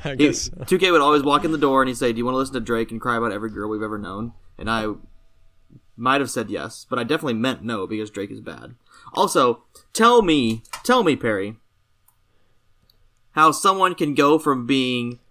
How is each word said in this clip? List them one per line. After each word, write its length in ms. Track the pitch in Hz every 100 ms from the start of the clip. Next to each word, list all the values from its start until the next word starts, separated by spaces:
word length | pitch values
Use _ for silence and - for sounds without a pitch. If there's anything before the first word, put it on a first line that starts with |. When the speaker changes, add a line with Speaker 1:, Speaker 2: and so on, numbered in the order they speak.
| 143
Speaker 1:
He, 40 | 135
Speaker 2:
guess 340 | 147 - - -
so. 80 | -
Speaker 1:
two 120 | 185
K 120 | 185
would 100 | 165
always 220 | 143 147
walk 200 | 139 143
in 80 | 160
the 60 | 156
door 240 | 143 135
and 80 | 131
he'd 60 | 120
say, 160 | 127
"Do 40 | 113
you 40 | 120
wanna 120 | 131
listen 160 | 131
to 80 | 131
Drake 280 | 110 113 113
and 100 | 113
cry 160 | 127 117
about 160 | 117
every 160 | 101 110
girl 200 | 107 107
we've 120 | 107
ever 140 | 107 107
known?" 340 | 98 101 117 - - -
And 120 | 110
I 180 | 113 107 101 - - _ _ - _ _ - _ -
might 240 | 123 139
have 80 | 123
said 180 | 123 104
yes, 360 | 95 95 - -
but 80 | 120
I 60 |
definitely 300 | 120 156 151
meant 300 | 113 127 123
no 220 | 107 110 92
because 240 | 107 107
Drake 220 | 101 101
is 80 | 110
bad. 360 | - 80 - 120 _ - -
Also, 500 | - 190 170 127 117 _ - _
tell 300 | - 226 240
me, 420 | 185 151 113 113 - - -
tell 180 | 247
me, 140 | 180 131
Perry, 380 | 120 101 101 113 _ _ _ _ _ _ _ _ _ _ _ _ _ _ _ _ _
how 200 | 156 156
someone 440 | 143 196 190 185 175
can 180 | 156
go 260 | 139 143 156
from 260 | 151 131 120
being 540 | 135 127 123 120 123 _